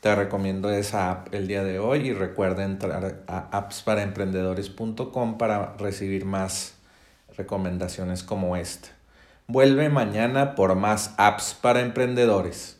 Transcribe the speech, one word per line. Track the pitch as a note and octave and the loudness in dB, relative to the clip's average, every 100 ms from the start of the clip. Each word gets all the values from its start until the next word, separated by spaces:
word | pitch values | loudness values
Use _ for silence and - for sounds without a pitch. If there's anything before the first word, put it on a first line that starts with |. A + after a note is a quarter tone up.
Te | G#2+ | 4
recomiendo | G2+ G2+ G2 G2 F#2+ G2+ | 2 2 -2 -2 -2 0
esa | G2+ G2+ G#2+ F#2 | 0 -2 -2 -2
app | F#2 - | -2 -6
el | G2+ F#2+ | -6 -4
día | G2 | -2
de | G2 F#2 | -2 -2
hoy | A2 C#3+ C3+ | 0 0 0
y | |
recuerda | G#2 F2+ - F#2+ F#2 G2 | -2 -4 0 -2 0 -4
entrar | F#2+ F#2+ E2 F#2+ F#2 - | -4 -4 -4 -6 -8 -10
a | F#2 - G2+ | -10 -6 -6
apps | G2+ - | -6 -8
para | - G#2+ | -2 0
emprendedores | G2+ G2 F#2+ F#2 F#2 F#2 G2 | 0 -4 -2 0 -2 -2 -6
punto | - A2+ A2 C3 | -6 -8 -6 -6
com | - A#2 A2 | -4 -4 0
para | A2+ G#2 G2 - | 0 0 -2 -6
recibir | G2+ F#2 G2 G2 F#2+ | -6 -4 -4 -4 -2
más | F#2+ F#2+ - - - _ _ _ _ _ - | -2 -2 -4 -8 -14 _ _ _ _ _ -10
recomendaciones | F#2+ G2+ F#2 F2+ F#2 - F#2 F2+ | -6 -2 -2 -2 -4 -6 -4 -6
como | - G2+ F#2 F2+ | -4 -4 -2 -2
esta. | E2+ - - - _ _ - _ - | -4 -10 -18 -20 _ _ -20 _ -2
Vuelve | B2 C3+ C3+ D3+ | 6 6 6 4
mañana | C#3+ A2 G#2 A#2 C3+ C#3 C#3 | 2 2 2 2 2 0 4
por | F#2+ F#2+ | 4 4
más | G2+ G#2+ - - | 2 0 -2 4
Apps | G2+ G#2 - - | 4 4 -6 0
para | B2 B2 | 4 4
Emprendedores. | B2 A#2 B2 B2 A#2+ G2+ F2+ - - - | 2 0 0 4 6 4 2 -6 -14 -18